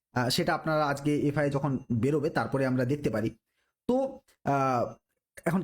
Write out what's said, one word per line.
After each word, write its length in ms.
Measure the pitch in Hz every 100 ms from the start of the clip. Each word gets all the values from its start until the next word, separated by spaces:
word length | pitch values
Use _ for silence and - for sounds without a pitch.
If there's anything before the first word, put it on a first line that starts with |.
| _ -
আহ, 140 | 123
সেটা 260 | - 170 160
আপনারা 280 | - 156 151
আজকে 240 | 143 143 147 147
এফআইআই 220 | 143 143
যখন 280 | 143 143 127 -
বেরোবে, 380 | 120 127 151 143
তারপরে 320 | 165 113 135 131
আমরা 180 | 127 127
দেখতে 260 | 147 147
পারি। 180 | 107 110 - _ _ _ _ -
তো, 320 | 247 269 269 _ _ -
আহ, 400 | 139 135 127 110 - _ _ _ - -
এখন 180 | 185